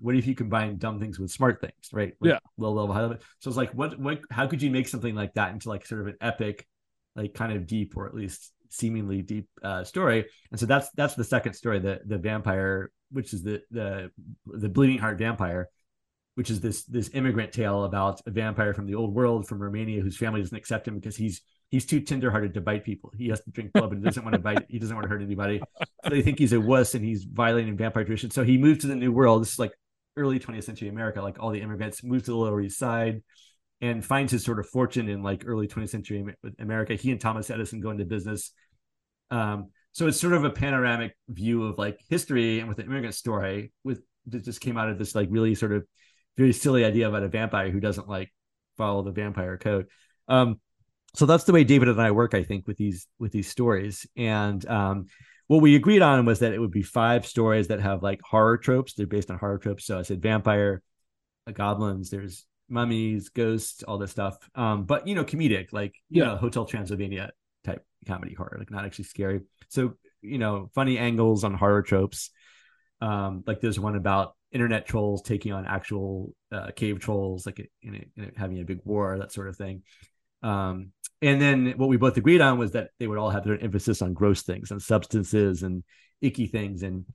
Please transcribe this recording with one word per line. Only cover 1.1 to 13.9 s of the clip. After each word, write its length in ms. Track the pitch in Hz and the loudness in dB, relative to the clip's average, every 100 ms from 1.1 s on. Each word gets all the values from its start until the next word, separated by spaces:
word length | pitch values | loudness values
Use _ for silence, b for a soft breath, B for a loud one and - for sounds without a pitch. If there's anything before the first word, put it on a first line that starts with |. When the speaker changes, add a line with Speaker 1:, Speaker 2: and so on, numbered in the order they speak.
| 92 | -8
Speaker 1:
with 140 | 92 | -8
smart 300 | - 127 104 | 0 0 0
things, 280 | - - - | -4 -12 -10
right? 200 | 107 98 - | -4 -4 0
Like, 140 | 165 | 2
Speaker 2:
Yeah. 60 | 135 - - | 2 -2 -6
Speaker 1:
low 160 | 107 | -2
level, 200 | 107 104 | -2 0
high 100 | 98 | 0
level. 140 | 117 113 b b | -2 -4 b b
So 100 | 135 | -6
it's 80 | 120 | -4
like, 160 | 123 | -4
what, 240 | 117 151 - | -4 -6 -6
what, 220 | 139 151 - | -6 -6 -6
how 180 | 113 135 | -4 -2
could 140 | 135 | 0
you 80 | 143 | 0
make 200 | 127 123 | 0 -2
something 260 | 120 117 107 | -4 -4 -4
like 180 | 101 110 | -4 -2
that 180 | 95 | -2
into, 160 | 107 113 | -4 -8
like, 160 | 101 - | -10 -8
sort 160 | 110 | -8
of 60 | 104 | -8
an 100 | - | -6
epic, 480 | 113 - 107 107 - _ _ _ _ - | -4 -4 -4 -6 -14 _ _ _ _ -8
like, 180 | 104 | -8
kind 200 | - 117 | -6 -4
of 120 | 104 85 | -4 -4
deep, 300 | 110 98 - | -4 -4 -6
or 100 | 98 | -10
at 80 | |
least 380 | 110 98 - - _ _ | -10 -10 -12 -20 _ _
seemingly 480 | - 113 113 101 98 | -6 -4 -4 -4 -4
deep, 260 | 92 107 - _ | -4 -8 -10 _
uh, 220 | 98 92 | -8 -8
story. 420 | 92 185 175 113 107 B B | -6 -2 2 2 0 B B
And 80 | 110 | -4
so 60 | 113 | 2
that's, 240 | 139 139 | 2 2
that's 240 | - 143 - | -2 -2 -2
the 80 | |
second 300 | 113 123 113 | -2 0 -2
story, 260 | - 120 101 | -6 -2 -2
the, 220 | 95 95 104 | -2 -4 -6
the 120 | 101 | -6
vampire, 760 | 98 107 98 95 95 95 95 _ _ | -4 -4 -2 -2 0 -2 -6 _ _
which 220 | 135 107 | -8 -8
is 100 | 95 | -8
the, 180 | 95 104 - | -6 -8 -8
the, 400 | 113 101 | -8 -6